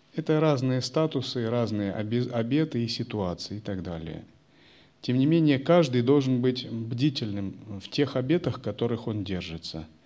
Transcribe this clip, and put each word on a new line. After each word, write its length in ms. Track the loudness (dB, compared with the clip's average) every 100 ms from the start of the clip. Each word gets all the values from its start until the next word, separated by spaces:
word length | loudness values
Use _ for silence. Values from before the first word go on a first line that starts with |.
| _
Это 260 | -6 0 4
разные 420 | 4 4 2 0
статусы, 680 | 0 0 0 0 -4 -4 0
разные 420 | 0 0 0 -2
обе-, 380 | -2 -2 0 0
обеты 520 | -2 0 0 0 -2
и 40 | -2
ситуации 680 | -4 -4 -2 -2 -4 -8 -10
и 20 |
так 220 | -6 -6
далее. 420 | -6 -8 -8 -12 -14 -20 _ _ -20 -20 _ _
Тем 160 | 0 2
не 80 | 4
менее, 320 | 6 6 4
каждый 460 | 6 6 6 4
должен 380 | 4 4 4 2
быть 280 | 2 0 -4
бдительным 840 | -6 -6 0 0 0 -4 -4 -6 -8 -12 -14
в 80 | -6
тех 260 | -2 0 0
обетах, 460 | 0 0 0 -4
которых 460 | -6 -2 -2 -2 -4
он 160 | -4
держится – 640 | -4 -6 -6 -10 -10 -12 -12 -18